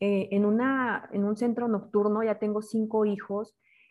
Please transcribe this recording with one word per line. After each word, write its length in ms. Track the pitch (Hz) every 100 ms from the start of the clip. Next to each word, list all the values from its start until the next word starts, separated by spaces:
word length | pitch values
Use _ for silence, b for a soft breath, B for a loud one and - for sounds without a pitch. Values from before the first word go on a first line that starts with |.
eh, 280 | 202 202 -
en 160 | 202 208
una, 640 | 220 262 269 247 196 -
en 120 | 196
un 120 | 202 214
centro 320 | 240 226 240
nocturno, 540 | 202 - 208 208 208
ya 160 | 226 208
tengo 240 | 214 208
cinco 420 | 214 226 220 220
hijos, 500 | 214 202 - 202 220 _ _ _ _